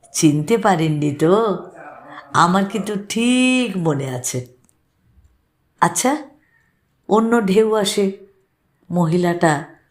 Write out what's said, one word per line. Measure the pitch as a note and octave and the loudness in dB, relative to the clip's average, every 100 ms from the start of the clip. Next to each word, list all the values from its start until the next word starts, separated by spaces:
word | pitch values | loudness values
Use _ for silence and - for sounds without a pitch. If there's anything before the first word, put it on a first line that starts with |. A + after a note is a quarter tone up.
| _ | _
"চিনতে | - D#3+ D3 D3 A3+ | 0 2 2 0 0
পারেননি | G#3 F3+ D#3+ D3+ D3 | 2 0 0 0 -2
তো? | C#3+ D#3 G3 A3+ F3 - - - - - - - | 0 2 2 2 -4 -8 -20 -20 -20 -20 -20 -6
আমার | - E3+ F#3+ | 0 2 2
কিন্তু | G3 A3 G3+ G3+ G3+ | 0 -4 -6 -8 -6
ঠিক | A3 A#3+ B3+ B3+ B3+ A#3+ F#3+ | -2 0 2 2 2 0 -2
মনে | D#3+ C#3+ C3+ | -2 -2 -4
আছে।" | B2+ - B2+ A#2+ _ _ _ _ _ _ _ _ _ _ _ _ _ | -8 -6 -8 -10 _ _ _ _ _ _ _ _ _ _ _ _ _
আচ্ছা, | E3+ E3+ B3 D4+ - _ _ _ _ _ _ _ _ | -2 0 -2 -2 -6 _ _ _ _ _ _ _ _
অন্য | G3+ A3+ A#3+ G3 | 0 2 0 2
ঢেউ | F#3+ A3 | 2 2
আসে। | G#3+ G3 - G3 F#3+ - _ _ _ _ _ _ | 2 -2 0 -2 -4 -18 _ _ _ _ _ _
মহিলাটা | F3 E3 F3 F3 E3+ E3+ D3 D3+ - _ | -2 0 0 0 2 2 2 -4 -20 _